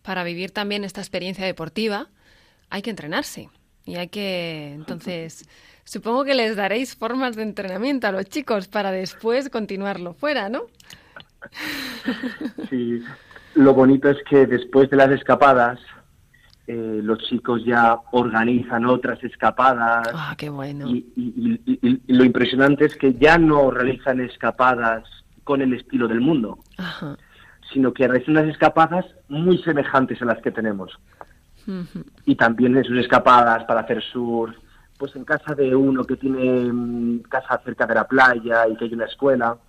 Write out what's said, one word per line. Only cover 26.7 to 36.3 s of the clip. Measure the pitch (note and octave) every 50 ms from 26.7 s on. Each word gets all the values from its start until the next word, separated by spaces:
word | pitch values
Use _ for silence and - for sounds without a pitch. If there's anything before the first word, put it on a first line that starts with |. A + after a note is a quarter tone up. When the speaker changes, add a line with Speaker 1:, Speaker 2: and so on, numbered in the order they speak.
| _
Speaker 1:
Ajá. | - F3+ E3+ - - - D3 - - _ _ _ _ - - - _ _ -
Speaker 2:
sino | - C3+ C3 B2 B2
que | - C3
realizan | A#2+ B2+ B2 B2 - D#3
unas | D#3 D#3 D#3
escapadas | D3 - E3 D3+ - E3 D#3+ D#3+ E3+ F#3 F#3 - _ _ _ _
muy | C#3 D3+ E3+ F#3 F3+ E3+
semejantes | - E3+ D#3 C#3+ C3 - - C#3 C3 A2 A#2+ -
a | B2
las | A#2+ A2+ -
que | - B2+
tenemos. | - A#2 A2 A2 G2+ G2 F#2 F2 - _ _ _ _ _ - _ _ _ _ _ _ _ _
Speaker 1:
Ujú. | G#3+ F#3+ F3+ F3+ - - F3+ D#3 - _ _ _
Speaker 2:
Y | C#3+ C3+
también | - A#2+ A#2 A#2 A2 B2 B2 B2+
en | C3+ A#2+
sus | A#2+ B2
escapadas | B2 A2+ - C3 A#2+ - C3 B2 A#2+ A#2+ A#2 A2+ A2+ -
para | - A#2+ A2
hacer | A2 - A2+ A2 - -
surf, | - B2+ A#2+ A#2 A#2 A#2 A2+ A2 A2+ - _ _ _ _ _ _ _
pues | _ C#3 C3+ -
en | C#3 B2+
casa | - D#3 C#3+ - D3+ D3+
de | C3+ C#3+ C3 B2+
uno | C3+ C3+ C3+ C3+ B2+ A#2+
que | - C3
tiene, | - C3 C3+